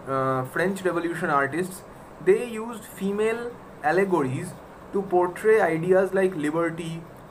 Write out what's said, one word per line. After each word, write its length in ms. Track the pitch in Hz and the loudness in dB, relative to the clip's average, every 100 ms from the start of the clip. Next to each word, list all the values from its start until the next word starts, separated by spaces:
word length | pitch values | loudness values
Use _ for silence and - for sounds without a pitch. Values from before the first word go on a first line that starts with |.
| - | -4
uh, 360 | 135 131 131 | -2 0 0
French 380 | 131 165 180 190 | -2 -2 0 0
Revolution 440 | 185 170 170 160 170 | -2 0 -2 -2 0
artists, 540 | 143 135 151 185 - - - - - | 2 2 -2 -4 -8 -16 -18 -18 -2
they 240 | 160 214 240 | 2 4 2
used 360 | 220 226 233 | -6 -8 -10
female 680 | - - 196 202 220 233 240 - - - | -14 -6 -4 0 0 -2 -6 -12 -18 -4
allegories 720 | 151 165 196 175 135 139 180 - - - - | 0 2 4 2 0 -4 -6 -12 -18 -20 -6
to 80 | 196 | -4
portray 580 | 196 180 180 180 214 220 | 2 2 2 2 4 6
ideas 540 | 180 160 175 185 190 | 4 2 4 4 4
like 200 | 190 190 | 2 2
liberty, 680 | 180 147 160 170 160 165 165 - - - | 2 -2 0 0 -2 -8 -10 -12 -18 -14